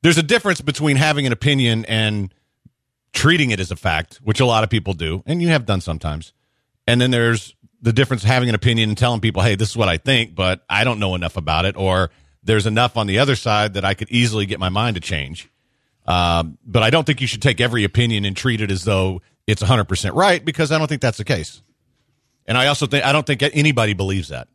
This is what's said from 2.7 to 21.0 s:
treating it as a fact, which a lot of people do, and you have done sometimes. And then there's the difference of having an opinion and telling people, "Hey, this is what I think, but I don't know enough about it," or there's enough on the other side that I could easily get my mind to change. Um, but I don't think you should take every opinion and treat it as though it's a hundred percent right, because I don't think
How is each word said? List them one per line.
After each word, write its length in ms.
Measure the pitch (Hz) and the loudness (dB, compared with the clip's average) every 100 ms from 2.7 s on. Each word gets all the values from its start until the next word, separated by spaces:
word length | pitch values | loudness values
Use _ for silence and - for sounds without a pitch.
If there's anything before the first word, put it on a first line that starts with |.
| _ _ _ _ | _ _ _ _
treating 380 | - 143 170 135 | 0 2 4 2
it 100 | 104 | 0
as 100 | 92 | -4
a 60 | 87 | -4
fact, 400 | 95 80 85 - | -2 -2 -4 -8
which 240 | 107 110 | -6 0
a 60 | 123 | 2
lot 160 | 113 | 2
of 80 | 110 | 2
people 220 | 110 98 | -2 -2
do, 300 | 87 82 90 - | -6 -4 -6 -4
and 140 | 165 | -2
you 80 | 170 | 2
have 160 | 156 | 0
done 160 | 107 98 | 0 -2
sometimes. 520 | 90 80 82 76 - _ _ _ _ _ - | -2 -6 -6 -8 -10 _ _ _ _ _ 0
And 140 | 120 | 2
then 100 | 127 | 2
there's 440 | 123 117 113 - _ _ _ | 2 2 0 -4 _ _ _
the 100 | 117 | 0
difference 300 | 110 131 123 | 2 0 0
of 40 | 101 | 2
having 200 | 127 123 | 2 2
an 60 | |
opinion 360 | 110 127 113 107 | 0 0 2 0
and 80 | 107 | 0
telling 220 | 123 117 | 0 2
people, 220 | 110 95 | 0 2
"Hey, 120 | 104 | 0
this 160 | 95 107 | 0 -2
is 60 | 113 | 0
what 120 | 101 | 0
I 80 | 82 | 0
think, 380 | - 131 113 | 2 0 0
but 300 | 82 92 92 _ | -2 -2 -2 _
I 160 | 101 | -2
don't 140 | 120 110 | 0 -2
know 160 | 98 | -4
enough 220 | 92 85 - | -4 -6 -6
about 280 | 78 80 | -2 0
it," 120 | 92 - | 0 -2
or 340 | 95 92 90 _ _ _ | 0 0 0 _ _ _
there's 240 | - 110 104 | 0 0 2
enough 300 | 110 123 117 | 0 0 0
on 100 | 104 | -2
the 120 | 98 | 0
other 180 | 139 123 | 2 0
side 380 | 120 104 107 | 0 0 0
that 100 | 98 | -2
I 100 | 98 | -4
could 160 | 98 104 | -4 -2
easily 360 | 120 120 107 101 | 0 0 0 -4
get 140 | 101 | -4
my 80 | 92 | -2
mind 260 | 98 117 | -2 -2
to 60 | 98 | -4
change. 480 | - 80 67 82 - _ _ _ _ _ - | -6 -8 -8 -12 -18 _ _ _ _ _ -2
Um, 500 | 90 87 85 80 - | 0 2 0 -2 -8
but 180 | 123 113 | -4 2
I 80 | 110 | 2
don't 140 | 160 | 2
think 160 | 151 139 | 0 -2
you 60 | 127 | -4
should 160 | 110 | -2
take 180 | 135 117 | -2 0
every 240 | 123 117 | 0 0
opinion 400 | 101 - 120 107 | 0 2 0 0
and 120 | 101 95 | -2 -4
treat 240 | 131 113 | -2 -2
it 100 | 104 | -2
as 140 | 95 | -4
though 380 | 107 98 92 90 _ _ - | 0 0 0 -4 _ _ -2
it's 140 | 107 | -2
a 60 | 98 | 2
hundred 180 | 123 | 2
percent 300 | 98 95 98 | 2 -2 -2
right, 300 | - 196 175 | 2 2 2
because 260 | 156 156 151 | -2 -2 0
I 80 | 156 | 0
don't 80 | 151 | 0
think 160 | 147 | 0